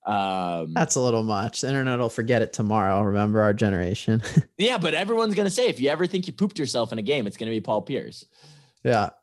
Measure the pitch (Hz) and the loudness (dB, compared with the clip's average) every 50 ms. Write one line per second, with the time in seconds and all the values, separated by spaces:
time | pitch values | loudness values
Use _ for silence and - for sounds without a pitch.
0 | _ - 107 101 98 95 95 92 92 87 87 85 80 78 80 120 120 - - 139 | _ -2 0 0 0 0 -2 -2 -2 -2 -2 -4 -4 -4 -2 -2 0 0 0 0
1 | 127 123 117 113 110 110 107 98 101 113 - - - 131 139 139 131 131 123 120 | 2 2 2 2 0 0 -2 -2 -2 -4 -6 -6 -4 -2 -2 -2 0 0 0 0
2 | 123 117 - - 117 113 123 117 113 107 - - 117 104 107 110 98 95 95 98 | -2 -2 -2 -4 0 2 2 2 2 0 -2 -2 0 2 2 2 2 2 2 2
3 | 104 101 98 104 104 107 107 110 107 107 101 - 113 104 98 87 90 87 98 - | 2 2 2 2 2 2 4 4 4 4 4 4 2 2 2 2 0 -2 -2 -4
4 | - - 110 113 110 - - - - _ _ _ 196 233 254 220 165 160 156 156 | 0 0 0 0 0 2 0 0 0 _ _ _ 0 0 0 0 0 0 0 0
5 | 190 202 233 226 226 214 202 180 208 196 180 - 254 233 170 117 127 135 147 160 | 0 0 0 0 2 0 0 0 0 0 0 0 0 0 0 2 0 0 2 2
6 | 180 180 190 190 180 - 135 - 196 208 - - 151 120 - 127 117 110 117 113 | 0 0 0 -4 -4 -4 -2 -2 -2 -2 0 -4 -4 -2 0 -2 -2 -2 -4 -6
7 | 107 101 143 143 113 101 98 - 113 110 113 110 - - 113 107 - - 139 113 | -2 0 0 0 0 -4 -6 -6 -6 -4 -4 -4 -2 -2 -2 -2 -2 -4 -6 -6
8 | - 117 - - - _ _ _ - - - - _ _ _ _ _ 127 120 110 | -6 -8 -14 -18 -20 _ _ _ -20 -20 -20 -20 _ _ _ _ _ 2 2 2
9 | 101 - - _ | 2 0 -4 _